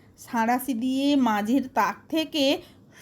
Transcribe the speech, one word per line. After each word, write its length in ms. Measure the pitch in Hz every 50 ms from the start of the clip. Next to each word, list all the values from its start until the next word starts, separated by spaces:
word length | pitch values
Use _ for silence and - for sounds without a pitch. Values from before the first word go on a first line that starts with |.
| - - -
"সাঁড়াশি 580 | - - - - 233 226 226 247 254 254 - 269
দিয়ে 420 | 220 233 262 262 269 277 285 294
মাঝের 520 | 285 254 233 220 208 202 214 240 277 240 262
তাক 280 | - 233 208 175 208 - - -
থেকে 540 | - 320 311 302 - 320 277 269 302 339 - - - - - - - -